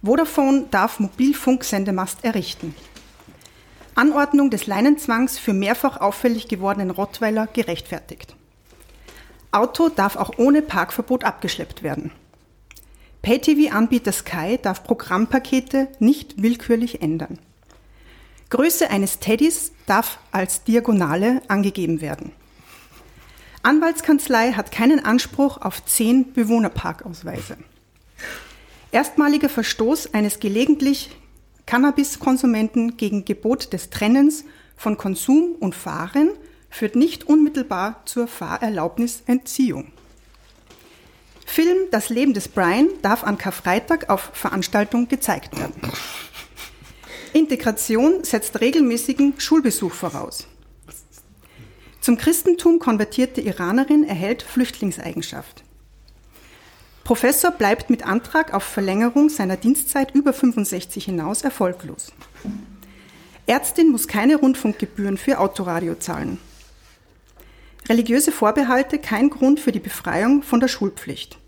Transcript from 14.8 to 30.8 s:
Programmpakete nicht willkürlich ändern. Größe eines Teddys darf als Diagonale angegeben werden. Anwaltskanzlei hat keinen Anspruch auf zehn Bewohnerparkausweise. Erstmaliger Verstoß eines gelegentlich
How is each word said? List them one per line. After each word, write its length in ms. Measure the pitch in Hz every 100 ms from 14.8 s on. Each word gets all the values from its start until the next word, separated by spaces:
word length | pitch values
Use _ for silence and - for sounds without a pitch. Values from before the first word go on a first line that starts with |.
Programmpakete 1040 | - 233 - 185 226 262 262 262 254 269 269 -
nicht 440 | 220 294 - -
willkürlich 580 | 214 240 - 233 233 -
ändern. 360 | 160 160 - - _ _ _ - _ - - - - - _
Größe 400 | 233 302 - 311
eines 280 | 202 196 -
Teddys 540 | - 220 302 - - - -
darf 320 | 202 226 - _
als 340 | 190 190 -
Diagonale 760 | - 226 240 208 170 165 214 254 -
angegeben 520 | 196 196 196 170 165
werden. 320 | 156 - - - _ _ - - - - - - - - - -
Anwaltskanzlei 920 | - 302 330 330 - 294 - 240 233
hat 180 | 220 202
keinen 320 | - 233 302
Anspruch 540 | - 240 - - 277 -
auf 260 | 190 -
zehn 480 | - - 226 254 262
Bewohnerparkausweise. 1200 | - 214 233 208 - - 156 - 165 175 180 - - - _ _ _ _ - - - - - - - -
Erstmaliger 580 | 233 294 - 294 294 294
Verstoß 680 | - 220 - 226 311 -
eines 260 | 214 208 -
gelegentlich 680 | 208 202 277 294